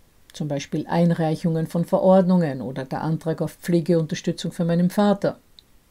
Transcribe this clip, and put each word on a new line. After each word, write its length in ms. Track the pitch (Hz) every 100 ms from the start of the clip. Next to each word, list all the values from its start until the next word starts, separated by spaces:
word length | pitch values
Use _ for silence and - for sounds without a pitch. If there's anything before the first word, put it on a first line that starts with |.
| _ _ -
zum 140 | - 151
Beispiel 400 | 143 - 160 -
Einreichungen 800 | 170 170 170 160 160 170 160 160
von 160 | 175
Verordnungen 800 | 165 190 190 190 180 180 160 131
oder 240 | 120 139 135
der 160 | -
Antrag 400 | 156 160 165 156
auf 100 | 160
Pflegeunterstützung 1000 | - - 175 160 165 156 175 - 165 170
für 100 | -
meinen 260 | 170 170 180
Vater. 480 | - 208 202 156 - _ - _ _ _